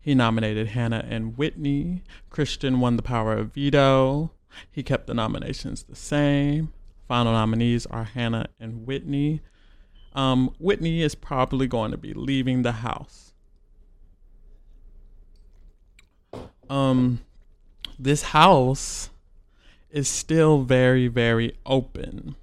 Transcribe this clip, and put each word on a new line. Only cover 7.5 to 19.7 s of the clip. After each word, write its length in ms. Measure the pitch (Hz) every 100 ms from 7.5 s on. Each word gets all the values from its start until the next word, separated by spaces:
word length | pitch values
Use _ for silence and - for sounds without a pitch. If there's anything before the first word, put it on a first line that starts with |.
| 113 120 120
are 200 | - 113
Hannah 420 | 110 123 120 113 - _
and 280 | 113 117 113
Whitney. 560 | 135 - 143 147 156 - _ _ - - - -
Um, 400 | 135 135 131 127 -
Whitney 440 | 170 202 165 165
is 120 | 156
probably 520 | - - 135 127 131 131
going 240 | 123 110
to 80 | -
be 160 | 101
leaving 480 | - 123 135 127 127
the 100 | 120
house. 640 | 110 117 - - - - _ _ _ _ - - - - _ - - - - - - - - - - - - - - - _ _ _ _ _ _ - - _ -
Um, 500 | 139 135 127 127 120 - - - _ _ _ - -
this 240 | 131 143
house 880 | - 151 165 165 127 135 - - - - _ - _ _ -